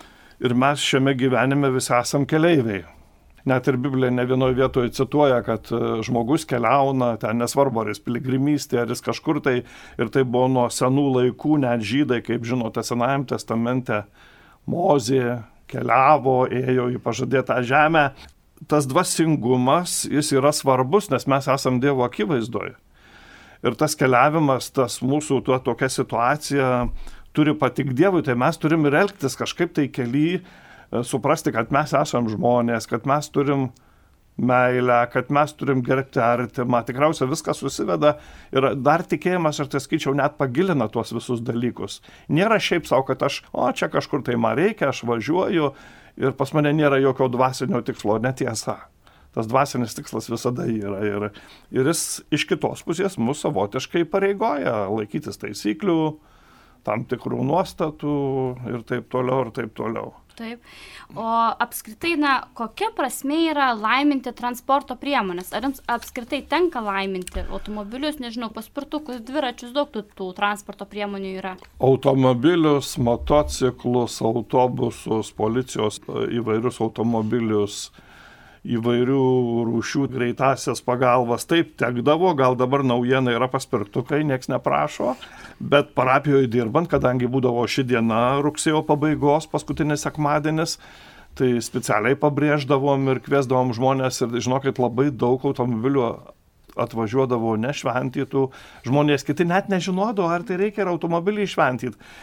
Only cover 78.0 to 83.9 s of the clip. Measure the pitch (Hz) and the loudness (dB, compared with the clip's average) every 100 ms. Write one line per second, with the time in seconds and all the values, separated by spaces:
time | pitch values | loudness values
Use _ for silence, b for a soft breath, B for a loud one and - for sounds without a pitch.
78 | B B B B B B 131 117 120 120 | B B B B B B -6 -2 0 2
79 | 123 135 127 127 120 117 113 117 - 139 | 2 2 2 2 0 -2 -2 -2 -2 -2
80 | 135 127 120 117 135 127 139 117 - 123 | -2 -2 -4 0 0 0 -2 -4 -2 2
81 | 127 123 117 117 - 170 160 - 120 120 | 4 4 2 -2 2 0 0 -2 -2 0
82 | 131 156 185 143 127 123 127 139 131 120 | 2 4 4 4 2 2 2 2 2 2
83 | 123 131 127 117 131 131 - 113 101 | 2 2 2 2 0 -2 -2 -4 -2